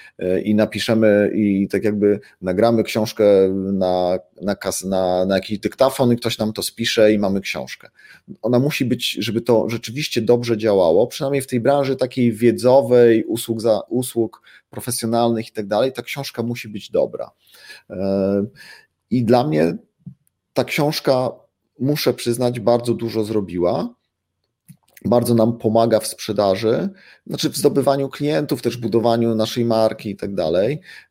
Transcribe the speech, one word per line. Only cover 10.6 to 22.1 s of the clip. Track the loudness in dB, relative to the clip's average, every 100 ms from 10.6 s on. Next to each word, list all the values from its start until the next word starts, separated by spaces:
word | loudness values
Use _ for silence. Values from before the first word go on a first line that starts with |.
| 2 4 4 4 2
przynajmniej | -2 -4 -4
w | -4
tej | -2
branży | 2 2 0 -2
takiej | -4 0 0
wiedzowej, | 4 2 4 4 4 6 6 6 6
usług | 0 -6 -4 -2
za-, | 0 0 -2
usług | -4 -2 -2 -4 -6 _ -20 _
profesjonalnych | -12 -8 -6 -2 2 2 0 -6
i |
tak | -8 -2
dalej, | 0 0
ta | -4
książka | -10 -10 -8 -6
musi | -6 -6 -10
być | -14 -6
dobra. | -2 -2 -4 -12 _ _ -20 -20 -20 -14
E, | -6 -2 0 0 0 -4 -8 -20 -20 _ _ -4
i | 0
dla | 4 4 2
mnie | 2 0 -2 _ _ -20 -20 _ _ _
ta | -4
książka, | -4 -2 -2 -2 0 0 -2 -8 _ _ _ -6
muszę | -2 0 0